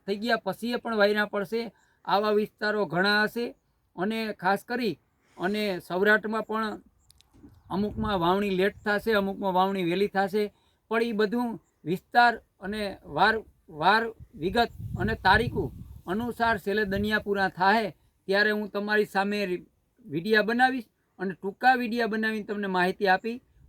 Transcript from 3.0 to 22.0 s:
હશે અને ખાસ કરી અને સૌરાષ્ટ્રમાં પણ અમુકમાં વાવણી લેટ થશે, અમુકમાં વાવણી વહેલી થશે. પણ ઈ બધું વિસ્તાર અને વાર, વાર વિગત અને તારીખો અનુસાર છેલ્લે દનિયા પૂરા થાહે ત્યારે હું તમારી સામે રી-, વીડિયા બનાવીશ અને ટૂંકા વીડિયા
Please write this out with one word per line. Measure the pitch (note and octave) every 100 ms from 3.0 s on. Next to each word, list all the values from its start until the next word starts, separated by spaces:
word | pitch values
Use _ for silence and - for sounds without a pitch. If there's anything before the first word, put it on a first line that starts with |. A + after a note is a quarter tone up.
| G3 G#3
હશે | G#3+ A#3 A#3+ - _ _ _ -
અને | G3 A3 A3
ખાસ | - F3+ G3
કરી | - A#3+ A#3 C#3 _ _ _ -
અને | F3 G#3 G#3 F3+
સૌરાષ્ટ્રમાં | - F3 G#3 G#3+ G#3+ A3
પણ | G#3 A3 G#3+ - - _ _ _ _ _ - - -
અમુકમાં | F3 G#3 G#3+ G#3+ G3
વાવણી | E3+ F#3+ G#3 F#3
લેટ | G3 -
થશે, | G#3+ G3+ A3
અમુકમાં | G#3+ G3 G3 G3
વાવણી | F3+ F#3+ G3
વહેલી | E3+ F3+ G3+
થશે. | G3 G3 G#3 G#3 - _ _ -
પણ | A3+
ઈ | A#3
બધું | G#3 G#3+ A#3+ B3 A3 _ _
વિસ્તાર | D3+ F#3 - A#3+ A#3+ A3+ - _
અને | F#3+ G#3+ G3+ -
વાર, | F3+ D3 G3+ A3+ - _ -
વાર | D3+ E3+ A3 A3+ - -
વિગત | G#3 E3+ A3 A#3 - - -
અને | G3+
તારીખો | A3 F#3+ G#3+ A#3+ A3+ C#3 - - - -
અનુસાર | G3+ A#3+ A3 A#3 G#3+
છેલ્લે | G3+ G#3 G#3
દનિયા | G3 G#3 G#3+
પૂરા | G#3 G3+ F#3+
થાહે | - F#3+ A3 G3+ - _ _ -
ત્યારે | G3 G#3
હું | G#3+ G#3
તમારી | G3+ G#3 G#3
સામે | G#3 G3 G3+ G#3 G3
રી-, | F3+ - _ _ _ -
વીડિયા | D3 F#3 G#3+
બનાવીશ | G3+ A#3+ C4 C4 - _ _ -
અને | F#3+
ટૂંકા | - G3 - B3
વીડિયા | B3+ A#3+ A#3+